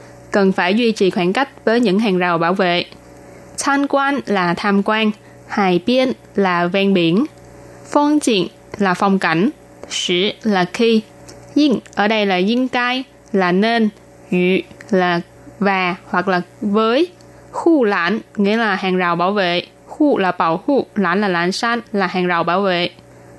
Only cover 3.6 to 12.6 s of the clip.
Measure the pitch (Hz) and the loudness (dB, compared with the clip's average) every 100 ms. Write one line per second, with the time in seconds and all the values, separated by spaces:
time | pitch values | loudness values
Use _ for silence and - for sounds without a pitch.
3.6 | - 277 285 277 269 277 220 202 175 175 | -2 0 0 0 0 -2 -2 -2 0 -2
4.6 | 208 196 196 214 220 208 - - - - | 0 0 0 0 0 -2 -10 -20 -8 -2
5.6 | 196 180 175 254 262 - - - 196 175 | 0 0 2 2 0 -2 -6 -2 0 0
6.6 | 175 190 196 196 165 180 302 - - - | 0 0 2 2 2 2 0 -6 -20 -20
7.6 | - - - 294 294 302 294 214 - - | -20 -20 -4 0 2 2 2 0 -2 -8
8.6 | - - 196 180 202 190 180 160 220 - | -14 -4 -2 0 2 2 2 2 0 -2
9.6 | - - - - - 175 202 - 226 196 | -12 -20 -12 -6 -2 -2 -2 -4 -2 0
10.6 | 180 - 233 220 214 - - - - - | 0 0 2 2 -2 -10 -20 -20 -6 0
11.6 | 294 226 - - 208 220 202 180 190 240 | 0 0 -4 -2 0 0 0 0 0 0